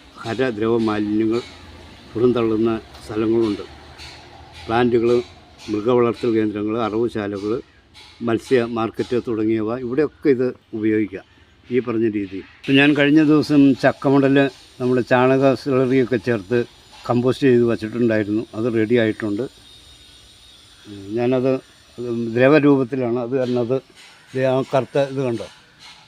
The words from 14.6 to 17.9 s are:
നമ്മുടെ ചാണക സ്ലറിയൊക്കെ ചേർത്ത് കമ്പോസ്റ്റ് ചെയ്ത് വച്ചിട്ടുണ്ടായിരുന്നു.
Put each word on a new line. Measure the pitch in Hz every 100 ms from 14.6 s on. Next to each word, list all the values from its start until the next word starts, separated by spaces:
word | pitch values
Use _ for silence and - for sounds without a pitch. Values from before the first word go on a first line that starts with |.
| - -
നമ്മുടെ | 127 127 110
ചാണക | 127 127 135 135 120
സ്ലറിയൊക്കെ | 147 131 131 135 117 120 123
ചേർത്ത് | 113 92 120 117 - - - -
കമ്പോസ്റ്റ് | 120 127 120 135
ചെയ്ത് | 120 120
വച്ചിട്ടുണ്ടായിരുന്നു. | 107 107